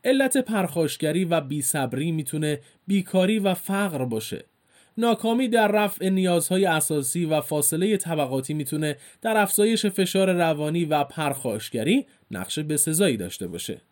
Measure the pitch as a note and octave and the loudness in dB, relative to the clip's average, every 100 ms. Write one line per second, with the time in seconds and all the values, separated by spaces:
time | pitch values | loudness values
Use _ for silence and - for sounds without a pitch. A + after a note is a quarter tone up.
0 | B3 C4+ C4 C4 B3+ G#3+ F#3 E3+ D#3 - | 2 2 4 2 0 0 0 0 -2 0
1 | D3+ E3 F3+ E3 C3+ D3 C3+ D#3 C3 B2+ | 0 0 2 0 0 -4 -2 -2 -2 -2
2 | D#3+ D#3+ C#3+ D3+ D3+ D3 - _ - G3 | -2 -2 -4 -2 -2 -4 -8 _ -2 0
3 | F3+ F#3 F#3 A3 G3 F3+ - G3 G3+ D3 | 2 2 2 2 0 -2 -2 -2 0 -2
4 | B2+ A2 - - - _ _ _ _ - | -2 -4 -6 -10 -12 _ _ _ _ -2
5 | A#3 A3 A3+ A#3 B3+ A3+ G#3 G#3 G#3 - | 0 2 0 0 2 4 4 4 0 0
6 | F#3+ F#3+ F#3 F3 E3 F#3 F#3+ D#3+ - D3+ | 0 2 4 2 2 2 2 2 0 -2
7 | C3+ F3 D#3+ D#3 - D3+ D3 D#3+ F#3+ G3 | -2 -2 0 0 0 0 0 0 0 0
8 | E3+ D#3 C3+ C3 C3 D3+ C#3 D3+ D3+ D3 | 0 -2 0 -2 -4 -6 -4 -2 -2 -4
9 | - _ A3+ A3 G3 - G#3 A3+ G#3 F#3+ | -12 _ 0 2 2 2 2 2 0 0
10 | F#3 F#3+ F#3+ F3 E3 D3 D3+ E3+ D#3+ D3+ | 0 2 2 2 2 0 0 0 0 0
11 | C#3 - D3 C3 B2 G#2+ - A#2+ C#3+ B3+ | 0 -2 -4 -2 -4 -6 -4 -2 2 0
12 | - _ _ - - - D3+ D3+ - D#3 | 0 _ _ -10 -6 -6 -4 -2 0 2
13 | G3 A2+ F2 - F2+ E2+ - F#2+ _ | 2 0 -6 -8 -8 -8 -10 -12 _